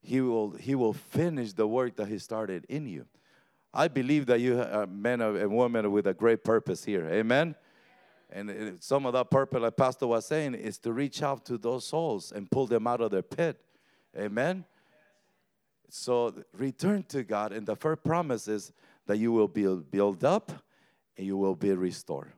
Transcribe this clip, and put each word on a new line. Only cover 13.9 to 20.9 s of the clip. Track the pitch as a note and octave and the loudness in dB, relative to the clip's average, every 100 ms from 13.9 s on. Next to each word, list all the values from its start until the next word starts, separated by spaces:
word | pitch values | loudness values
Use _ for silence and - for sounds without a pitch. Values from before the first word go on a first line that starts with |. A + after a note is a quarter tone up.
| _ _ - | _ _ -8
Amen? | G#2 G#2+ C#3+ F#3+ - _ _ _ _ _ _ _ _ _ _ _ _ | -6 0 0 -2 -8 _ _ _ _ _ _ _ _ _ _ _ _
So | - - A#2+ A#2+ - - | -12 -2 0 0 -4 -18
return | - C3+ B2+ F3+ G#3 E3+ | -6 -6 -2 0 0 -2
to | C#3+ | -6
God, | G#2+ G#2 G#2+ | -2 -2 -2
and | G#2 | -6
the | G#2 G#2+ | -6 -2
first | D#3 D#3 | -2 -2
promise | - E3 E3 A#2 G#2 | 0 0 0 -4 -2
is | G#2+ - _ _ _ - | -4 -4 _ _ _ -2
that | G#2 | 0
you | A#2 | 4
will | A2+ G#2 | 4 4
be | G#2+ | 4
built | F#2+ F#2 C#2+ G2 G2+ F#2 | 2 0 -2 2 2 2
up | C3+ G3 - - _ _ _ | 2 2 -2 -16 _ _ _